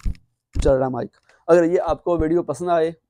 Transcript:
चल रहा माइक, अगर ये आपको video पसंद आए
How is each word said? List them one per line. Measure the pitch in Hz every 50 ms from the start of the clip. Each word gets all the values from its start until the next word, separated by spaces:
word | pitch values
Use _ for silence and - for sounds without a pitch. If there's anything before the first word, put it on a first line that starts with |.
| - - - - _ _ _ _ _ _ - - -
चल | 147
रहा | 135 131 131 131
माइक, | 123 120 127 - _ _ _ _ _ _ _ -
अगर | 170 175 170
ये | 165 180
आपको | 175 - 165 151 - - 175 175
video | 160 156 156 170 175
पसंद | 170 151 139 131 175 175
आए | 175 165 160 165 165 - _ _